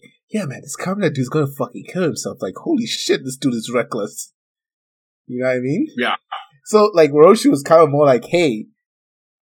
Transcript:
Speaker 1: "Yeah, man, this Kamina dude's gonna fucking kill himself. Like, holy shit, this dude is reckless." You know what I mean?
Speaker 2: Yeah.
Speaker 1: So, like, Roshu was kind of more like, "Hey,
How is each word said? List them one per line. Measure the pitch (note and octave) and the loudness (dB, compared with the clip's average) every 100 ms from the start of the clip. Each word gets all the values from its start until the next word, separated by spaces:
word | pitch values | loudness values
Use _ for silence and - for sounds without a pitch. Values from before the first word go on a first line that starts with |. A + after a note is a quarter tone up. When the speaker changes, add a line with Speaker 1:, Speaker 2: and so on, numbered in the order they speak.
| _ _ _ | _ _ _
Speaker 1:
"Yeah, | G#3+ D#3+ | -8 -6
man, | - | -10
this | - - | -16 -10
Kamina | F3+ G3+ F#3+ | -6 -2 -2
dude's | C#3+ B2 | -2 -2
gonna | D#3 C#3 | -2 -4
fucking | C#3 A#2+ - - | -4 -8 -8 -12
kill | F3+ | -4
himself. | E3+ G#2+ G2+ - | -4 -4 -10 -8
Like, | - - | -10 -8
holy | - C#4+ A3+ | -4 -2 -2
shit, | - - F#4 | -6 -2 -2
this | C3+ C3+ | -2 -4
dude | C#3 | -4
is | A#2 A2+ | -4 -4
reckless." | A#2+ A#2 A#2 G#2 - - _ _ _ _ _ _ _ _ _ - | -4 -4 -6 -8 -10 -18 _ _ _ _ _ _ _ _ _ -12
You | B2 | -6
know | B2+ | -2
what | B2+ | -2
I | |
mean? | B2+ E3+ D#4 - | -2 -4 -4 -4
Speaker 2:
Yeah. | A#2 F#2+ _ - - _ - | -4 -4 _ -16 -16 _ 0
Speaker 1:
So, | G#3+ G#3+ | 2 4
like, | F3 D3+ | 4 4
Roshu | D3 E3 A3 - | 6 6 6 2
was | C#3+ | 0
kind | C#3 E3 | 4 4
of | D#3 | 6
more | C#3 C#3+ | 4 4
like, | B2 - | 2 0
"Hey, | F3 D#3+ G#2+ - _ _ _ _ _ _ _ | 0 0 -2 -10 _ _ _ _ _ _ _